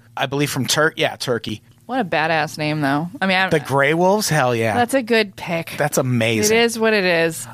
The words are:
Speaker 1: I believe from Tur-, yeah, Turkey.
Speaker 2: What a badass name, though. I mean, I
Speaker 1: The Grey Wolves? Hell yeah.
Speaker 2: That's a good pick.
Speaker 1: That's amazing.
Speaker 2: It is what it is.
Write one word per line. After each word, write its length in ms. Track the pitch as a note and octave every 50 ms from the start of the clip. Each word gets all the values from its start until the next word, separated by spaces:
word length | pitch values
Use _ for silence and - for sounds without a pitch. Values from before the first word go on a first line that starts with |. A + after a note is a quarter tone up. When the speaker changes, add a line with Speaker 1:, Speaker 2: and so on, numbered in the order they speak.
| - - -
Speaker 1:
I 100 | - C#3
believe 240 | C3+ C3 C#3+ D3 C#3
from 160 | - D3 B2
Tur-, 260 | - - D#3 D3+ D#3+ -
yeah, 200 | - D#3 B2+ G#2
Turkey. 460 | - - - A#2+ A2+ - - A2 - _ - - _ _ - A#3+
Speaker 2:
What 80 | C4
a 40 | A3+
badass 500 | E3 E3 D#3+ D3+ D#3+ E3 D#3 D3+ D#3 -
name, 240 | - D3+ D3+ D3+ D3+
though. 300 | D3+ C3+ C#3 D3 E3 F3 G3+ C#4+
I 60 | F#3+
mean, 100 | F#3+ F#3+
I 140 | F#3 F#3+ F#3
Speaker 1:
The 100 | F3 D#3
Grey 320 | C#3+ A#2+ B2+ C#3 C#3 C#3+ D#3
Wolves? 380 | E3 F3+ F#3 G3 G#3+ G#3 -
Hell 260 | D#3 D#3 C3 B2 B2
yeah. 160 | A#2 A2+ A2 G#2+
Speaker 2:
That's 220 | - B3 A#3 -
a 80 | C#4 A#3+
good 340 | G#3+ A#3+ A3+ G#3+ G3+ -
pick. 380 | - - - F3 E3 D#3+ - -
Speaker 1:
That's 220 | - D3 D3 - -
amazing. 580 | C#3 B2+ B2 A#2 A2+ A2+ A2+ A2 G#3+ G#3+ A3
Speaker 2:
It 40 | A3+ A#3
is 160 | A#3 A3+ A#3
what 160 | A3 A3+ A3
it 100 | G#3 F#3
is. 420 | F#3 F3 E3 E3 E3 D#3+ - - -